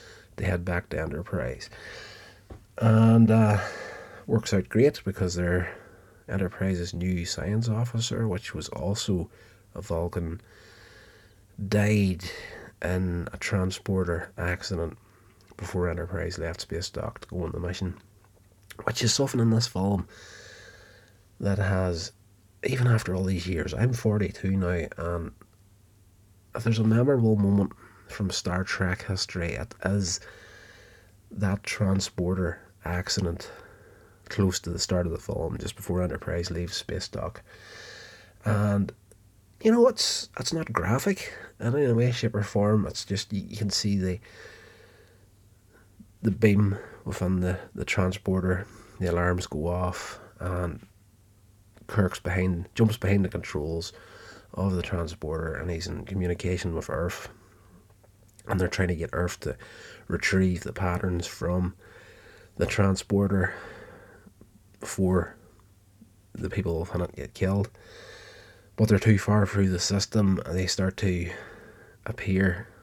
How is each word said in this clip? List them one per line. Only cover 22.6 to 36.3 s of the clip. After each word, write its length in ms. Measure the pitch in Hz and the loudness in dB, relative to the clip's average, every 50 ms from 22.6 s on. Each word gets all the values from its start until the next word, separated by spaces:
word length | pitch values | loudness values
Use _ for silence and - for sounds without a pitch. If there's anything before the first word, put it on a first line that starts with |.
even 240 | - - 131 127 123 | -4 -2 0 2 4
after 280 | 127 117 110 - 175 185 | 4 4 4 2 0 -2
all 100 | 185 190 | 0 0
these 240 | 185 92 87 85 90 | 0 0 0 -2 -2
years, 260 | 90 82 - - - | -2 -2 -2 -2 0
I'm 180 | - 113 127 | 0 0 0
forty-two 640 | 123 117 - 113 104 107 98 92 - - - 95 98 | 0 0 0 2 2 2 0 -2 -2 -4 -2 0 0
now, 300 | 98 92 87 90 85 82 - - - | 2 2 0 0 -2 -2 -4 -6 -6
and 340 | 82 85 87 87 82 - - - - _ _ - _ _ _ _ _ _ _ _ _ _ _ _ _ _ _ _ _ _ - | -6 -4 -4 -4 -6 -8 -12 -16 -20 _ _ -20 _ _ _ _ _ _ _ _ _ _ _ _ _ _ _ _ _ _ -8
if 80 | 120 | -2
there's 160 | 110 120 113 113 | 0 2 2 4
a 60 | 107 | 4
memorable 520 | 110 110 117 123 139 139 123 113 110 110 | 4 6 6 6 6 4 6 6 6 6
moment 360 | 101 101 98 101 101 101 - - - - - - - - | 6 4 4 4 4 2 0 -2 -10 -20 -20 -20 -20 -20
from 240 | - - - 104 92 | -12 -6 -4 -2 -2
Star 320 | - - - 92 87 92 | -2 -2 -2 -2 -2 -2
Trek 400 | 92 - - - 95 90 92 - | -2 -2 -2 0 0 0 -2 -2
history, 520 | - - 95 92 - - - 92 85 85 - | -4 -4 -4 -4 -4 -4 -4 -4 -4 -4 -4
it 200 | - - - - - - | -6 -8 -10 -8 -6 -2
is 360 | 92 98 104 95 85 - - - - - - - - - - - - - - - - - - - _ _ _ - - | 0 0 0 0 -2 -4 -6 -8 -14 -20 -20 -20 -20 -20 -20 -20 -20 -20 -20 -20 -20 -20 -20 -20 _ _ _ -20 -14
that 320 | - 95 104 95 98 - - | -6 -2 0 0 0 0 -4
transporter 960 | - - - 107 95 95 95 - - - - 87 87 95 92 90 82 80 - - - - _ - | -4 -2 0 2 2 2 2 0 -2 -4 -2 0 0 0 0 0 -2 -2 -6 -12 -20 -16 _ -6
accident 640 | 80 87 90 90 - - 98 95 85 85 82 - - - - - - - - - - - - - - - _ - - | -4 -4 -4 -2 -2 -2 -2 0 -2 -2 -4 -8 -14 -18 -20 -20 -20 -20 -20 -20 -20 -20 -20 -20 -20 -20 _ -16 -6
close 300 | - - 98 95 90 - | 0 2 2 2 2 0
to 100 | - 85 | -4 -4
the 80 | 87 90 | -4 -4
start 260 | - - 95 90 87 | -2 0 0 2 0
of 60 | 85 | 0
the 60 | 80 - | -2 -6
film, 400 | - - - 78 80 82 - - | -6 -6 -4 -4 -4 -4 -4 -6
just 160 | 80 82 - | -6 -8 -10
before 240 | - - - 87 90 | -8 -4 -2 0 0
Enterprise 500 | 90 87 - - - - | 0 -2 -4 -6 -6 -4